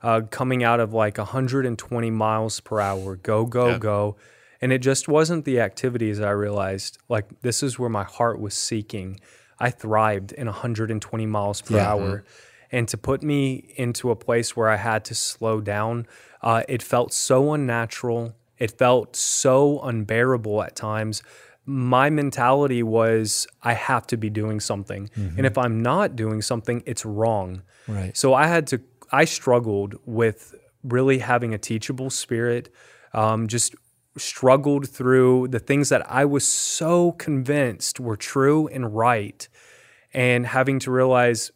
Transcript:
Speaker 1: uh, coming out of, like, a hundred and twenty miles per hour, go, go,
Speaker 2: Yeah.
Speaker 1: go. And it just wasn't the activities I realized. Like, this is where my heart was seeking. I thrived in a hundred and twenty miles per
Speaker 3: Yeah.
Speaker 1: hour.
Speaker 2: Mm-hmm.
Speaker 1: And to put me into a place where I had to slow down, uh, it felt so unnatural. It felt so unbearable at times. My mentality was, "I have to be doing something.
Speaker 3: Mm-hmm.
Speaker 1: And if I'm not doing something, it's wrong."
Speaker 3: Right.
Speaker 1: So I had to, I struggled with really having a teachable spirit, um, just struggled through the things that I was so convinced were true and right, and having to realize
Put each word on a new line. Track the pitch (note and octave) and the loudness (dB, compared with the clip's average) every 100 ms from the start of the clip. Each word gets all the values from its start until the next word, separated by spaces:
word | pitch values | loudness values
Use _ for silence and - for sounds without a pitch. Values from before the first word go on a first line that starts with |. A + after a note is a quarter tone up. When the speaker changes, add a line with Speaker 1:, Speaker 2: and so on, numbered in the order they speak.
Speaker 1:
uh, | A2+ A2+ A2+ | 2 0 0
coming | - B2+ B2+ | -6 -2 2
out | A#2+ A#2+ | 2 2
of, | A2+ | 2
like, | A2 G#2+ G2+ | 2 0 0
a | G#2 | -6
hundred | C3+ C3 C3+ B2+ | -2 -2 0 -2
and | A2+ | -4
twenty | - A#2+ A#2 | -6 -4 -2
miles | A2+ G#2+ A2 A2 - | 0 0 0 -2 -6
per | - G#2+ | -4 -2
hour, | G2+ G2 F#2+ F#2 | -2 -2 -6 -10
go, | - A2 A2+ | -2 0 0
go, | A#2+ B2 | 2 2
Speaker 2:
Yeah. | A2+ | 2
Speaker 1:
go. | G#2+ G2+ G#2 G#2 - _ _ _ | 0 0 -2 -4 -18 _ _ _
And | B2+ | 0
it | C3 | 2
just | B2 C3+ - | 2 0 2
wasn't | D3+ D#3+ E3+ D3 | 2 4 0 0
the | B2+ | 0
activities | G#2 - C3 A#2+ A2+ G#2 | 0 -2 -4 -2 -2 -2
I | G#2 | -2
realized. | G#2 G#2 G#2 F#2+ G2 - - _ | 0 -2 -2 -4 -4 -8 -14 _
Like, | A2+ G#2 - | -4 -4 -6
this | B2 A#2 | -4 -2
is | C#3+ A#2+ | -4 -4
where | A#2+ | -4
my | G#2+ | -4
heart | F#2+ - A#2+ G#2+ | -6 0 0 0
was | G#2+ | -6
seeking. | - - A2+ G#2 G#2+ F#2 G2 _ _ _ _ | -6 -6 -6 -6 -10 -10 -14 _ _ _ _
I | A#2+ | -6
thrived | - A2 G#2+ A2 G#2 G2 | -4 -2 2 2 0 -6
in | - A#2+ | -10 -8
a | |
hundred | G#2 A#2+ A2 A2 | -6 -6 -4 -4
and | A2 | -4
twenty | - A2+ A2 | -6 -6 -4
miles | G#2+ G2+ G#2 | -2 -2 -4
per | - G#2+ | 0 2
Speaker 3:
Yeah. | G2+ | 2
Speaker 1:
hour. | G#2 F#2+ G2+ | 0 -2 -6
Speaker 2:
Mm-hmm. | - - - _ _ B2+ | -10 -20 -20 _ _ -4
Speaker 1:
And | A#2 | -2
to | A2+ | -4
put | - C3+ | -4 -2
me | D3+ C#3+ C3+ C3 - - | 0 0 0 -2 -10 -6
into | B2 A#2 B2+ | -4 -2 -2
a | A2 | -2
place | - A#2+ A2+ - | 0 0 0 0
where | A2 | 2
I | G#2+ | 2
had | A#2 A2 - | 0 -2 -4
to | A2 | -6
slow | - - A2+ A2 | -6 -4 -2 -2
down, | G2+ G#2 A2 A#2+ A#2 - - - | -2 -4 -2 -4 -8 -16 -20 -6
uh, | G#2+ A2+ - | 0 0 0
it | B2 | -6
felt | - B2 A#2+ | -2 0 0
so | - - C3 C#3+ | -4 2 2 4
unnatural. | D3+ C3 A#2 A2+ - B2 A#2 A#2 - _ _ | 0 -2 -2 -4 -6 -4 -4 -4 -12 _ _
It | A#2+ - | -6 2
felt | B2+ B2+ - - | 4 4 2 -6
so | - - C3+ C3 C#3+ C#3+ | -4 0 4 4 4 2
unbearable | C3+ A#2 G#2 A2+ B2+ B2+ G#2+ G#2 | -4 -4 -2 0 2 0 0 -4
at | F#2+ - | -4 -8
times. | A2 G#2+ A2 G#2 - - - _ - | -6 -4 -4 -8 -12 -20 -20 _ -8
My | C3+ B2 B2+ C#3 | -4 2 4 4
mentality | D3+ C#3+ B2+ B2 C3+ C#3+ B2 | 2 -2 0 2 4 2 0
was, | A2+ A2+ A2+ A2+ A2 - - _ | 0 2 4 2 0 -4 -6 _
"I | A#2 | -2
have | A#2 - B2+ - | -2 0 -2 -2
to | A#2+ | -4
be | A2 | -4
doing | G#2+ G#2+ G#2+ | -4 -4 -4
something. | - G2+ G2 G2 G2+ - | -4 -6 -6 -10 -10 -6
Speaker 3:
Mm-hmm. | G2 E2 | -6 0
Speaker 1:
And | C3+ | 0
if | C3 | 2
I'm | B2 A2+ | 0 0
not | A#2+ D#3+ G3+ B2 | 0 2 0 -2
doing | A2 G#2+ | -2 -2
something, | G#2 A#2+ G#2+ A#2+ - | -2 -4 -2 -6 -6
it's | A#2+ A2 | -10 -8
wrong." | G#2 A2 A2 F#2 F#2 - _ - | -2 0 0 -4 -10 -14 _ -8
Speaker 3:
Right. | G2+ F#2 - | -6 -6 0
Speaker 1:
So | C#3 | 4
I | C3 D3+ | 4 4
had | E3+ C#3+ | 2 0
to, | B2+ - _ - | -6 -6 _ -2
I | C3 D#3 | 2 2
struggled | - - B2 A#2 G2+ G2+ - - | 2 2 2 2 -2 -4 -8 -8
with | A2+ A#2 G#2+ - - _ _ | 0 0 0 -14 -20 _ _
really | C3 A#2+ C3+ C3 | -2 2 4 2
having | A2+ B2 A#2+ | 2 0 0
a | G#2+ | -4
teachable | - A2+ - C3 C3 | -4 -6 -4 -6 -6
spirit, | - - A#2 A#2+ A#2+ - _ - - _ | -6 -4 -2 0 -2 -6 _ -20 -20 _
um, | A2 G#2+ A2 A2+ | 0 2 2 0
just | A#2 - - _ _ _ - | -2 -2 -6 _ _ _ -12
struggled | - - C3 C3+ C#3+ C#3+ C#3 | -12 0 6 6 6 0 -2
through | - B2+ B2+ B2+ B2+ B2+ | -4 4 6 6 6 2
the | B2+ | -4
things | - C#3 C#3 | 0 0 4
that | C3 - | 2 2
I | B2+ C#3+ | 2 2
was | C#3+ - | 2 0
so | - - - D#3+ F3 F3 | -2 -4 -4 2 4 4
convinced | E3+ - C#3 B2+ D3 C3 G2 - - | 0 -4 -2 0 0 0 -2 -8 -6
were | A#2+ G#2 | -6 -6
true | - C3+ C3+ D3+ D#3 | -4 2 4 4 2
and | C3+ A#2+ G#2+ | -4 -4 2
right, | A#2 A#2 G#2 - - _ _ - _ _ _ | 4 2 0 -12 -20 _ _ -20 _ _ _
and | C3 B2+ B2 A#2+ | 0 2 2 2
having | C3+ C3 C3+ | 0 2 0
to | C3 | 0
realize | B2+ C3 B2+ A#2+ A2+ - | 2 4 4 4 2 -4